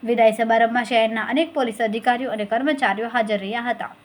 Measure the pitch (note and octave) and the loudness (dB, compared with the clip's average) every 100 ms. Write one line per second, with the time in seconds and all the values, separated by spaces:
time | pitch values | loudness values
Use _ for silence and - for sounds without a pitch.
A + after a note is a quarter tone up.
0 | A3+ A#3 A3+ A3 A3+ A3+ A3+ A#3 A#3 A#3 | -2 4 4 4 2 4 4 0 0 2
1 | A3 A3 G#3 C4 D#4+ D4+ B3+ G#3+ A#3 A3 | 2 0 -2 -2 0 0 -2 0 -2 0
2 | A#3 A#3+ C4 A3 G3+ A3+ C#4 C#4+ A#3 G3 | 0 0 -2 -4 -2 -2 0 0 0 -2
3 | A3+ A#3+ A3 G#3 F#3+ A#3 A#3+ A3 - - | -2 -2 0 -2 -2 -6 -4 -6 -8 -12